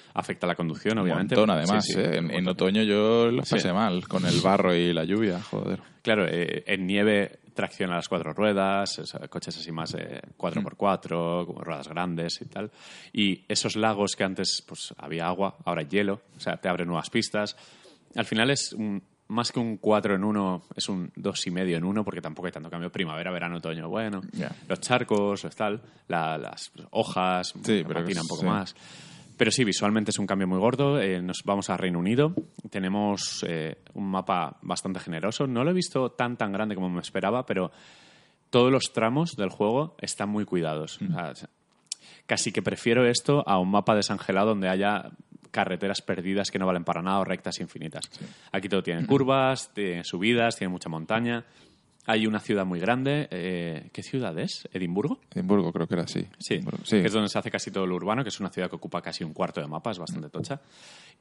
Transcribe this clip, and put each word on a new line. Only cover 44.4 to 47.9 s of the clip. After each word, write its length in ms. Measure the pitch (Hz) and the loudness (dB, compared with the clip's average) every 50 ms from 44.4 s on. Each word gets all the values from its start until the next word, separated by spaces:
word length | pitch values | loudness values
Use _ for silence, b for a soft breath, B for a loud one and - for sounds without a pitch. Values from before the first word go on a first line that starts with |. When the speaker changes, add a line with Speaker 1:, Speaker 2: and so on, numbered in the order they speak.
| 104 110 | 4 4
Speaker 1:
donde 180 | 107 101 95 | 4 2 2
haya 440 | 92 95 95 101 101 104 95 - - - - - _ - - - - | 2 2 2 2 2 0 0 -4 -8 -16 -20 -20 _ -20 -20 -20 -4
carreteras 500 | - 110 98 90 92 85 101 98 98 - | 0 0 2 2 0 -2 -2 -2 -2 -2
perdidas 500 | - - 92 92 87 95 95 101 95 - | -4 -4 -4 -2 -2 0 0 0 0 -2
que 80 | - 98 | -2 0
no 80 | 92 | 2
valen 160 | 92 90 85 82 | 2 2 2 0
para 180 | - 82 82 | -2 -2 -2
nada 180 | 87 95 95 98 | 0 0 0 0
o 40 | 92 | 0
rectas 360 | 92 92 90 - 92 - - | 0 -4 -4 -6 -8 -6 -6
infinitas. 440 | 87 - - - 80 80 | -10 -10 -10 -10 -10 -10